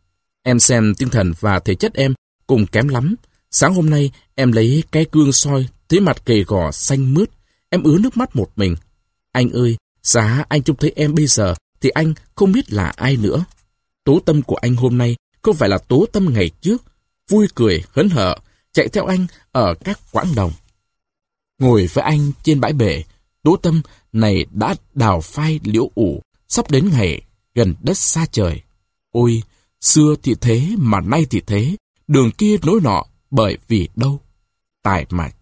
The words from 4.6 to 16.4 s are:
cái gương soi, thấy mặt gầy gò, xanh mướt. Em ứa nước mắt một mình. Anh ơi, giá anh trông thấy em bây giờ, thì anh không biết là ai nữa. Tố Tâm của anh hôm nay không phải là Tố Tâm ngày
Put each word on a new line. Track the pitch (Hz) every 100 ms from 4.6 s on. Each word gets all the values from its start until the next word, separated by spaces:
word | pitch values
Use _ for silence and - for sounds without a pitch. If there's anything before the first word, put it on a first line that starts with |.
| 113 147 -
cái | 156 160
gương | 156 143
soi, | 135 143 139 127 - -
thấy | 175
mặt | 185 - -
gầy | 107
gò, | 92 98 78
xanh | - - 139 131
mướt. | 147 226 _ _ _ -
Em | 180
ứa | 151 165
nước | 247 233
mắt | - 127
một | 92 -
mình. | 95 82 _ _ _ _ _
Anh | 127 123
ơi, | 120 120 117 _ _
giá | - 117 110 127 -
anh | 151
trông | 135 135
thấy | 151 -
em | 147 156
bây | 147
giờ, | - 95 85 _ _
thì | 135
anh | - 160 151 _ -
không | 196
biết | 220 -
là | 104 85
ai | - 123 131
nữa. | 101 - 180 _ _ _ _ _
Tố | - 165
Tâm | - 151
của | - -
anh | 120 120
hôm | 127 123
nay | 120 120 _ _
không | 220 160
phải | 98
là | 95
Tố | - 127 220
Tâm | 208 185
ngày | 113